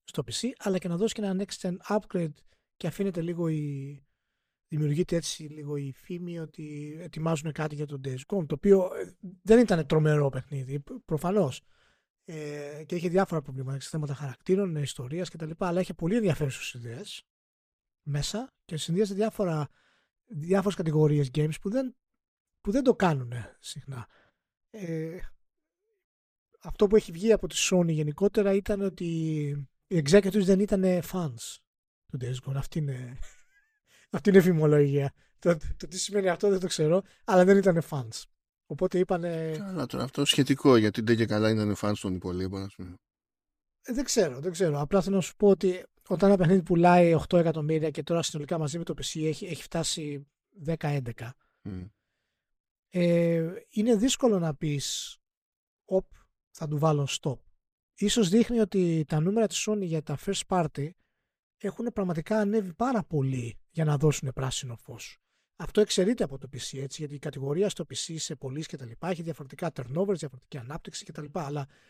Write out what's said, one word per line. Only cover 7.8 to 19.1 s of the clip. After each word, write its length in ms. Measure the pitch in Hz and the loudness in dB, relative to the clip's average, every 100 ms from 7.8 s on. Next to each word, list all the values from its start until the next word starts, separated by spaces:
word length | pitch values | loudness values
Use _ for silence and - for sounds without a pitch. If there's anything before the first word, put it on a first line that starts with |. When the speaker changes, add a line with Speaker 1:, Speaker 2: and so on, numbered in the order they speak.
| 147 | -8
Speaker 1:
το 140 | 143 | -8
Days 160 | 135 127 - | -8 -10 -4
Gone, 200 | 196 151 | -4 -4
το 80 | |
οποίο, 360 | - 202 190 180 | 0 6 6 4
ε, 220 | - 180 - 180 - | -4 -10 -12 -18 -6
δεν 160 | 190 226 | 6 6
ήταν 280 | 233 175 156 | 8 2 4
τρομερό 420 | 156 151 151 139 | 4 4 4 2
παιχνίδι, 520 | 127 - 139 127 143 | -2 -8 -10 -8 -8
π-, 200 | - 254 | -10 -16
προφανώς. 580 | - 156 175 208 147 - - _ _ _ _ _ - | -6 -4 0 2 0 -2 -14 _ _ _ _ _ -14
Ε, 560 | 160 147 147 143 147 156 | -12 -10 -10 -12 -14 -8
και 80 | |
είχε 140 | 175 175 | -4 2
διάφορα 340 | 180 190 165 | 2 2 0
προβλήματα, 360 | 151 131 131 135 | -4 -8 -8 -8
θέματα 340 | - 160 147 | -6 -6 -6
χαρακτήρων, 640 | 135 143 120 - 185 196 156 | -6 -8 -6 0 0 2 -2
ιστορίας 520 | 139 - 123 165 175 | -6 -8 -8 -8 -8
και 80 | 160 | -10
τα 100 | 156 | -12
λοιπά, 200 | 165 185 | -4 -2
αλλά 140 | 175 | 0
είχε 140 | 180 | -2
πολύ 220 | 175 170 233 | -4 -2 2
ενδιαφέρουσες 580 | 202 143 143 - - | 2 0 -2 -4 -10
ιδέες 520 | 123 117 120 208 - - _ _ _ _ _ _ _ | -10 -12 -12 -14 -16 -20 _ _ _ _ _ _ _
μέσα 520 | 147 143 143 208 262 _ | -6 -4 -4 -6 -10 _
και 120 | - 156 | -12 -8
συνδύασε 380 | - 175 208 | -2 0 0